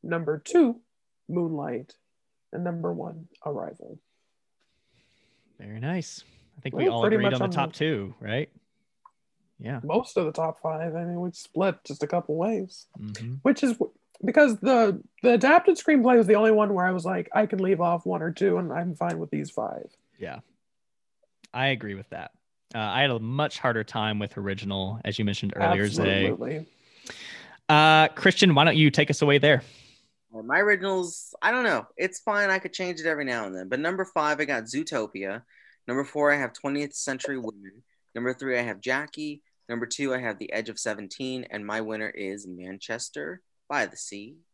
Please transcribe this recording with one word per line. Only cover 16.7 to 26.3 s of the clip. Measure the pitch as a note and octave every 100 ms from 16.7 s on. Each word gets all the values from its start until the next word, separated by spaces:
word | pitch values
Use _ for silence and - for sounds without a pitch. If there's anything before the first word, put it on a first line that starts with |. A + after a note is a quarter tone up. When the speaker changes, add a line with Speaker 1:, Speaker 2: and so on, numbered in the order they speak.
Speaker 1:
where | G3 F3+
I |
was | F#3 E3+
like, | F3+ F3
"I | - G#3+
can | F#3+
leave | F#3+ F3+
off | F3 E3+ F#3
one | F3
or | D#3+
two, | D#3+ G3 F3+
and | F3
I'm | C#3+ F3 D3+
fine | F3 E3
with | E3
these | D3+ D3
five." | - A2 - - _ _ _
Speaker 2:
Yeah. | E2+ C2+ _ _ _ _ _ _ _ _ _ _ _
I | B2 C3+
agree | B2+ G#2+ G2
with | -
that. | - D#2 _ _ _ _ A#2
Uh, |
I | G#2+ A#2
had | C#3
a | A#2
much | A2 C3+ D3+ -
harder | B2+ A2+
time | G#2+ A#2 G#2+ G#2+
with | G2+ -
original, | G2 G2 G2+ G2 F#2+ A2 -
as | G#2
you | G#2
mentioned | G2 G#2 -
earlier, | E2 F2+ G#2
Zay. | - G2 G2 F#2+